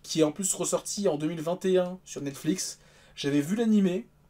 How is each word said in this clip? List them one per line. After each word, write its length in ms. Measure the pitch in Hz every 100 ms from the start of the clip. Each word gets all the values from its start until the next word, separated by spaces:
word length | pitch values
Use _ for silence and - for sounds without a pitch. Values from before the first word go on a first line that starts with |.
qui 160 | - 156
est 20 |
en 60 | 151
plus 240 | 151 190
ressorti 540 | - 175 175 - - 196
en 80 | 151
deux 100 | 156
mille 140 | 170
vingt 220 | 156 185
et 140 | 190 185
un 200 | 180 185
sur 180 | - -
Netflix. 560 | 143 135 160 185 - - - - - -
J'avais 240 | 139 147
vu 160 | 147 214
l'animé. 500 | 226 214 190 180 - _